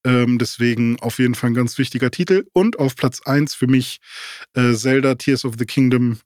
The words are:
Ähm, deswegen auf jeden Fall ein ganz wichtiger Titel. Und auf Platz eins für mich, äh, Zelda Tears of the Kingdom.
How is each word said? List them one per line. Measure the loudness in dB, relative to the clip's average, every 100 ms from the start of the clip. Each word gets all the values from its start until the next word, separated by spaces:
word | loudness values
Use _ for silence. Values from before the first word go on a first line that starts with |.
| 0
Ähm, | 2 2 2
deswegen | -2 -2 0 0 0 -2
auf | -4 0
jeden | 0 0
Fall | -2
ein | 0
ganz | -2 -2
wichtiger | -4 -2 -2
Titel. | -2 0 0 0
Und | 0 2 0
auf | -2 -2
Platz | -4 -4 -2
eins | 0 0 0
für | 2
mich, | 2 0 -8 -18 -18 -16 -18 -8
äh, | 0 2
Zelda | 2 2 2 2 0
Tears | 0 -2 -2
of | -6
the | -4
Kingdom. | 0 2 2 0 -2